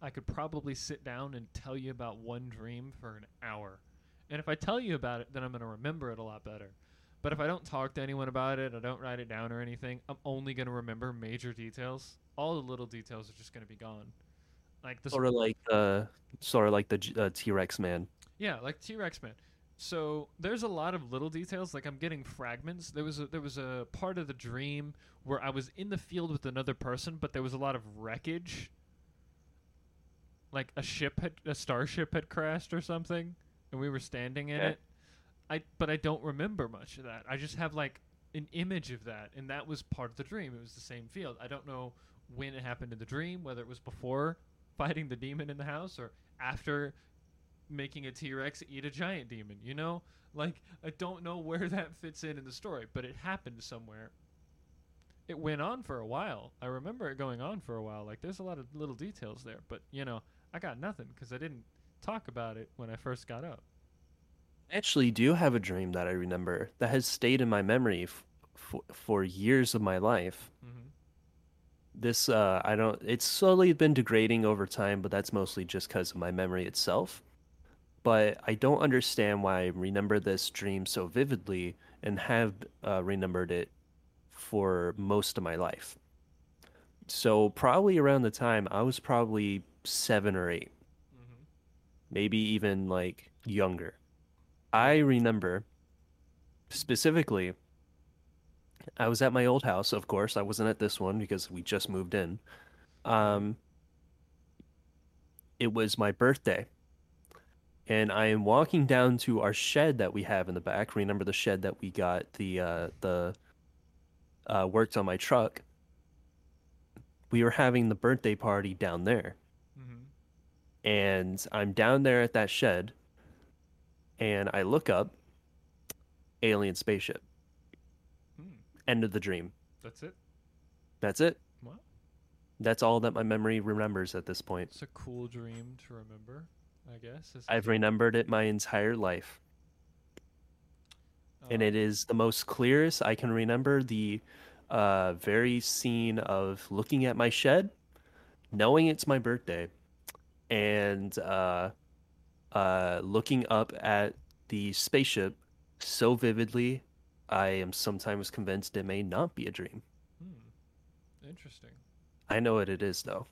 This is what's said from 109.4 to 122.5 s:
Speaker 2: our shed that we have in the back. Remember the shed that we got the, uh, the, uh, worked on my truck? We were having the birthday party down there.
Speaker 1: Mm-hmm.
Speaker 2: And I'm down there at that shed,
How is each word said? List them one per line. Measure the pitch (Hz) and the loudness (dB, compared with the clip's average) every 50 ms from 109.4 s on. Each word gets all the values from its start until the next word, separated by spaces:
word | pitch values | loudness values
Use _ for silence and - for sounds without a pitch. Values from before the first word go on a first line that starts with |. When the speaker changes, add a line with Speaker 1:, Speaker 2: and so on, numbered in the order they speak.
Speaker 2:
our | 110 101 | 2 2
shed | 101 - - - - 147 151 160 135 113 | 2 0 -2 2 4 4 4 4 4 2
that | 101 90 - | 0 0 0
we | 104 | -2
have | 95 - 107 95 90 92 | -2 0 0 0 0 0
in | 90 | -4
the | 90 | -4
back. | 85 - - 98 107 - - | -4 -2 -2 -2 -2 0 0
Remember | 107 101 98 101 101 95 | 0 0 2 0 0 0
the | 98 | -2
shed | 95 - - 107 98 95 | -2 0 2 0 0 2
that | 95 95 - - | 0 -2 -4 -4
we | - 95 | -8 -6
got | 92 - 92 87 90 87 - - - | -2 0 0 2 0 0 -4 -6 -8
the, | - 101 95 90 90 | -6 -4 -2 -2 -2
uh, | 90 85 85 85 85 82 - - | -2 -2 -2 -4 -4 -6 -6 -4
the, | - 92 90 87 87 90 92 - _ _ _ _ _ _ _ _ _ _ _ _ _ _ _ _ _ _ _ _ _ | -2 0 0 0 0 -2 -6 -8 _ _ _ _ _ _ _ _ _ _ _ _ _ _ _ _ _ _ _ _ _
uh, | - 107 98 95 95 | 0 2 2 2 4
worked | 95 110 113 - - | 4 4 4 4 2
on | 113 98 | 0 0
my | 95 90 | 0 0
truck? | 92 - - 143 123 110 - - - - - _ _ _ _ _ _ _ _ _ - _ _ _ _ _ _ _ _ _ _ _ _ _ _ _ - - _ _ _ _ - | -2 2 4 4 4 4 4 0 -8 -16 -20 _ _ _ _ _ _ _ _ _ -20 _ _ _ _ _ _ _ _ _ _ _ _ _ _ _ -20 -20 _ _ _ _ 0
We | - 117 | 4 4
were | 117 120 | 6 6
having | - - 139 127 123 123 117 110 | 6 6 4 6 6 6 4 4
the | 107 | 2
birthday | - - 120 131 123 - 113 104 | 4 4 4 4 4 2 0 0
party | - - 110 101 101 98 98 95 | 2 0 0 0 2 0 -2 -4
down | 90 107 90 85 87 87 | -2 -2 -2 -2 0 2
there. | 104 120 107 - - - - _ _ _ _ _ _ _ 135 | 2 2 2 2 -4 -10 -14 _ _ _ _ _ _ _ -20
Speaker 1:
Mm-hmm. | 131 123 120 120 127 143 - _ _ _ _ _ _ _ _ _ _ _ _ _ - 107 | -18 -18 -18 -18 -20 -20 -20 _ _ _ _ _ _ _ _ _ _ _ _ _ 2 2
Speaker 2:
And | 104 104 98 98 95 95 92 92 92 92 - - | 4 4 4 4 4 2 2 0 -4 -6 -6 -4
I'm | - 107 104 101 | -2 0 0 2
down | 92 113 107 117 131 139 139 | 4 4 6 6 6 6 6
there | 135 123 123 | 6 6 6
at | 120 117 - | 4 4 4
that | 117 107 | 2 2
shed, | 98 | 2